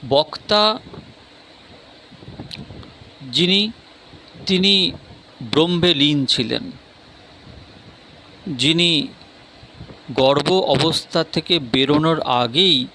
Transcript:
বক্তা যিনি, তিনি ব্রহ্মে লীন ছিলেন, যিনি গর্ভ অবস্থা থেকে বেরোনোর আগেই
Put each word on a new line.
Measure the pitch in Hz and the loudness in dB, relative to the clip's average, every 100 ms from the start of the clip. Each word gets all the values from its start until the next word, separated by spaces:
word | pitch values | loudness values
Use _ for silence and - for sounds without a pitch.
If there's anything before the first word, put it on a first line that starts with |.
| 127 | 2
বক্তা | 139 156 - - 208 214 220 - - - - - - - - - - - - - - - - - - - - - - - - 135 | 0 0 -6 -2 0 0 -2 -10 -20 -20 -20 -20 -20 -20 -20 -20 -20 -20 -20 -20 -20 -20 -18 -16 -16 -16 -18 -20 -20 -20 -20 -6
যিনি, | 123 175 196 214 - - - - - - - - | 0 2 2 0 -6 -20 -20 -20 -20 -20 -14 -2
তিনি | 185 190 196 185 - - - - - 120 | 0 4 2 0 -6 -18 -20 -20 -16 -4
ব্রহ্মে | 104 165 175 180 | 0 2 2 2
লীন | 156 147 147 131 | 2 2 2 0
ছিলেন, | - 113 120 - 139 - - - - - - - - - - - - - - - - - | -2 -2 -4 -8 -16 -20 -20 -20 -20 -20 -20 -20 -20 -20 -20 -20 -20 -20 -20 -20 -18 -10
যিনি | 135 135 165 175 160 135 - - - - - - - - - - | -2 0 2 2 2 -2 -10 -20 -20 -20 -20 -20 -20 -20 -20 -10
গর্ভ | 131 131 143 147 | 0 2 2 2
অবস্থা | 185 185 135 156 156 - 170 | 0 2 2 2 -2 -4 -4
থেকে | 160 - - 170 | -2 -4 -2 -2
বেরোনোর | 127 131 135 147 156 160 | 0 0 4 4 2 0
আগেই | - 123 120 131 190 143 127 | 0 0 2 2 2 2 -2